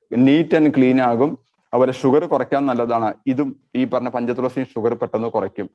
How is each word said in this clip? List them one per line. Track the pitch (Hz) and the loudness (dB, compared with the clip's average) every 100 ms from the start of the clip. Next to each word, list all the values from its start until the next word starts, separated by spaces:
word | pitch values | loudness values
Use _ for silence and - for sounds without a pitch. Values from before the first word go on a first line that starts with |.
| - | -6
neat | 123 135 151 156 160 | 2 4 4 4 4
and | 151 131 | 4 4
clean | 127 131 | 2 2
ആകും. | 123 117 147 - _ _ - | 2 2 0 -2 _ _ -4
അതുപോലെ | 120 131 | 0 0
ഷുഗർ | 131 135 143 160 | 0 2 2 2
കുറയ്ക്കാൻ | 139 123 139 139 | -2 -2 -2 -2
നല്ലതാണ്. | 120 117 117 110 - 135 | -2 -2 -2 -2 -4 -4
ഇതും | 127 139 - _ 123 | -2 -4 -6 _ -4
ഈ | |
പറഞ്ഞ | 131 123 123 | -2 -2 -4
പഞ്ചതുളസിയും | 123 120 123 123 135 127 | -6 -4 -4 -4 -4 -8
ഷുഗർ | 117 113 | -4 -4
പെട്ടെന്ന് | 117 117 110 113 | -2 -4 -4 -4
കുറയ്ക്കും. | 110 98 - 95 | -4 -6 -8 -12